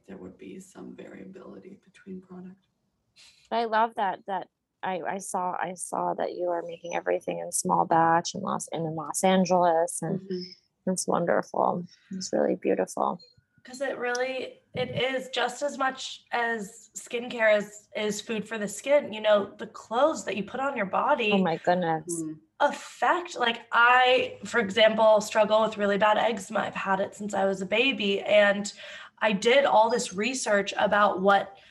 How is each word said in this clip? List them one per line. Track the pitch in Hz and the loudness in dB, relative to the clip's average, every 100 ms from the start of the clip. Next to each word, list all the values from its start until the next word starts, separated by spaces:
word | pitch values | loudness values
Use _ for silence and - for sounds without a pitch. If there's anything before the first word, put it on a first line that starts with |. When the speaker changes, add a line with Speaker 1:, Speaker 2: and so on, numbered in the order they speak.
| _ | _
Speaker 1:
there | 180 | -18
would | 185 - | -18 -18
be | - 95 | -18 -18
some | - - - - | -18 -18 -18 -16
variability | - - 190 190 - 196 190 196 | -18 -18 -18 -18 -18 -20 -20 -20
between | _ _ - 185 | _ _ -16 -16
product. | 185 180 185 185 _ _ _ _ _ _ - _ _ | -14 -16 -16 -20 _ _ _ _ _ _ -20 _ _
Speaker 2:
I | 226 233 | -2 0
love | 214 233 226 | 2 0 0
that, | 196 - - | -4 -4 -6
that | 185 - _ _ _ | -8 -8 _ _ _
I, | - 185 147 | -6 -4 -4
I | 190 | -6
saw, | 190 190 180 | -6 -4 -4
I | - - | -4 -6
saw | 180 - - 175 | -6 -6 -4 -2
that | - 87 | -2 -4
you | 175 175 | -4 -4
are | 170 | -4
making | 170 170 170 175 | -6 -12 -8 -4
everything | 175 180 - 170 | -2 -2 -2 -8
in | 170 | -6
small | - 180 175 | -4 0 0
batch | 175 165 165 165 - | 4 4 6 4 0
in | - | -6
Los, | - 139 - | -6 -6 -6
in | 156 160 | -6 -6
Los | 160 147 - | -6 -8 0
Angeles, | 190 190 175 180 175 165 170 - | 4 4 4 4 4 4 2 -2
and | 165 190 | -6 -6
Speaker 1:
Mm-hmm. | 190 180 180 - _ _ - | -6 -10 -10 -18 _ _ -4
Speaker 2:
it's | 185 - | -4 0
wonderful. | 180 170 101 180 - - 180 175 _ _ | 0 2 0 -2 0 0 0 -8 _ _
It's | 190 185 | -12 -4
really | - - | 0 0
beautiful. | 185 - - 185 - - - - _ _ _ | 0 -2 -2 -2 -2 -4 -4 -12 _ _ _
Speaker 3:
'Cause | - 254 | -20 -10
it | 269 - | -8 -6
really, | 247 247 262 262 - - _ | -6 -4 -4 -6 -10 -14 _
it | - 165 | -8 -6
is | - 254 262 254 | -2 -2 -2 -4
just | 247 233 - | -4 -4 -2
as | 285 233 | -6 -2
much | 269 262 - - _ | -4 -4 -10 -14 _
as | 240 233 233 196 - - - | -4 -2 -4 -8 -14 -20 -20
skincare | - 240 240 240 220 208 | -10 -8 -8 0 4 4
is, | 208 - _ | 2 -10 _
is | 208 214 202 | -6 -4 -4
food | - 220 202 | -4 -6 -4
for | 226 | -6
the | 202 | -6
skin. | - 277 285 - | -6 2 2 2
You | 214 | -2
know, | 214 208 196 - | 2 4 2 -8
the | 220 | -14
clothes | - - 233 302 311 | -14 -6 2 2 2
that | - 214 | -6 -6
you | |
put | 196 240 | -6 -4
on | 269 | -4
your | 254 190 | -2 -2
body | 190 226 294 220 | 0 2 2 2
Speaker 2:
Oh | 196 | 2
my | 185 165 | 2 0
goodness. | - 180 165 160 165 170 | 0 0 0 -2 -4 -6
Speaker 1:
Mm. | 156 156 _ _ | -8 -10 _ _
Speaker 3:
affect, | 294 - - - 269 349 349 - | 0 0 -10 -2 0 2 -2 -2
like, | 240 233 - | -2 -2 -2
I, | 226 247 254 254 254 - - | 4 6 6 6 4 0 -6
for | 196 233 | -4 -2
example, | 196 226 220 214 220 214 | 0 4 4 6 6 6
struggle | 208 220 208 214 | 4 2 4 4
with | 220 202 | 2 0
really | 202 202 | 0 2
bad | 214 214 | 4 4
eczema. | 226 214 - 220 | 2 -2 -4 -4
I've | - | -4
had | 185 190 190 | -6 -2 -2
it | 208 | -2
since | - 208 | -6 -6
I | 202 | 0
was | 196 190 | 0 0
a | 190 | -2
baby. | 214 269 208 202 196 | 0 2 0 0 -2
And | - 208 202 202 208 - - - - _ | 4 6 6 2 -4 -10 -16 -16 -18 _
I | 220 | 0
did | 196 214 277 | 2 4 4
all | - 214 226 | 6 6 4
this | 240 - | 2 -2
research | 185 233 262 233 202 196 - | -4 -4 -4 0 0 0 0
about | 202 208 208 180 | 2 4 4 4
what | 196 196 - - - | 4 4 2 -10 -20